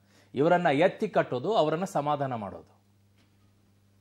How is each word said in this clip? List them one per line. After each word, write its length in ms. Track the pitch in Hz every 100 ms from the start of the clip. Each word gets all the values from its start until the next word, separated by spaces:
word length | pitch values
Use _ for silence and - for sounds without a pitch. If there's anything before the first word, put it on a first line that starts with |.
| _ _ _
ಇವರನ್ನ 320 | 117 156 175 175
ಎತ್ತಿ 420 | 139 160 - 208
ಕಟ್ಟೋದು, 460 | 190 156 170 165
ಅವರನ್ನ 300 | 220 156 160
ಸಮಾಧಾನ 500 | 190 160 147 147 139
ಮಾಡೋದು. 460 | 120 101 85 - _ _ _ _ _ _ _ _ _ _ _ _ _